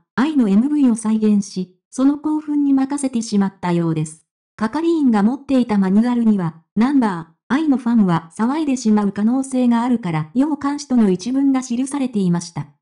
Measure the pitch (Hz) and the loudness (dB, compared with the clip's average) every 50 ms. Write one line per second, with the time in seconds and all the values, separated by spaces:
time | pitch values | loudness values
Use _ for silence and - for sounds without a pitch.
0 | _ _ - - 269 320 302 269 233 196 196 214 254 294 302 302 269 247 220 226 | _ _ -4 -2 -2 0 2 2 2 4 4 2 2 2 2 2 2 2 2 0
1 | - 214 220 220 214 214 208 202 202 - - 185 185 - _ _ _ _ - 262 | -2 -2 0 0 2 2 2 2 0 -2 -6 -8 -8 -10 _ _ _ _ -4 0
2 | 262 277 294 294 - 311 311 302 302 294 294 294 285 277 269 262 269 262 277 285 | 0 0 0 0 -2 -4 -4 -4 -4 -2 -2 0 2 2 2 2 0 -2 -4 -4
3 | 269 262 262 226 220 - 202 202 196 190 - - - 175 175 175 170 165 160 156 | -4 -4 -4 -4 -4 -2 0 0 0 0 -2 -6 -4 -2 -2 0 0 0 -2 -2
4 | 156 156 - - _ _ _ _ _ _ _ - 214 220 - 302 330 339 339 320 | -4 -6 -8 -18 _ _ _ _ _ _ _ -6 -6 -4 -4 -2 0 0 0 2
5 | 285 247 220 202 196 226 277 - - - 269 254 240 240 208 202 190 185 190 214 | 2 2 4 4 2 2 0 -2 -4 0 0 0 2 2 0 0 2 2 2 2
6 | 233 247 240 240 233 220 208 190 175 160 160 - _ _ - 202 233 269 294 269 | 2 2 0 0 2 2 2 0 0 -6 -8 -10 _ _ -2 0 0 2 2 2
7 | 233 208 180 165 160 _ _ _ _ - - 311 320 302 254 233 - 233 240 226 | 2 0 -2 -6 -10 _ _ _ _ -4 -2 -2 0 0 0 0 0 0 2 2
8 | 196 180 165 160 170 - - - 220 247 285 330 311 277 254 254 - 220 214 214 | 4 2 2 -2 -4 -6 -8 -4 -4 -2 -2 -2 -2 -2 -2 -2 0 2 2 2
9 | 208 196 196 202 208 226 254 269 269 269 262 254 254 240 233 233 240 254 240 226 | 2 0 -2 -2 0 0 0 0 -2 -2 -2 0 2 2 2 2 0 0 -2 -2
10 | 233 175 160 151 156 156 - 247 277 320 285 285 - 277 294 294 - - 254 240 | -2 -2 -4 -4 -4 -2 -2 -2 0 0 -2 -4 -4 -6 -6 -6 -4 -2 2 2
11 | 214 190 180 180 - 240 262 277 277 277 262 254 254 - 233 240 269 269 285 285 | 4 2 2 0 -2 -4 -2 0 2 2 0 0 -2 -4 -4 -4 -4 -4 -4 -4
12 | 262 247 240 202 190 175 175 170 170 - - 160 143 - _ _ | -4 -4 -2 -2 0 0 0 -2 -4 -8 -12 -12 -12 -14 _ _